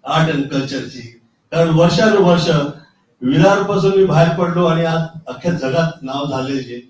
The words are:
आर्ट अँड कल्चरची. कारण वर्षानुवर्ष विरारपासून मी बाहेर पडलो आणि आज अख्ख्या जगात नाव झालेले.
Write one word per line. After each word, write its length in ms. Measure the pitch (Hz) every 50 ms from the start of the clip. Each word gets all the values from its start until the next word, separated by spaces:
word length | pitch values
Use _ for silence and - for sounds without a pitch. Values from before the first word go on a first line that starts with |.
| _
आर्ट 280 | 131 151 160 160 160 147
अँड 140 | 139 139 -
कल्चरची. 520 | 143 135 127 - - 127 120 - - 120 113 - - _ _ _ _ _ _ _
कारण 160 | - 165 170 165
वर्षानुवर्ष 800 | 160 160 170 175 - 190 220 214 202 196 180 175 170 170 - 175 160 147 139 147 - - - _ _ _ _ _ _ _
विरारपासून 760 | 123 127 143 156 175 196 202 202 196 202 202 190 - 190 190
मी 80 | 190 185
बाहेर 320 | 160 151 165 170 170 175
पडलो 280 | 185 175 170 170 175 180
आणि 200 | 165 160 165 165
आज 340 | 165 165 165 160 - - - -
अख्ख्या 260 | - - - - 175
जगात 500 | 170 147 135 131 139 165 165 160 - -
नाव 240 | 131 131 135 139 143
झालेले. 540 | 143 135 131 127 135 139 135 123 120 120 123 120 _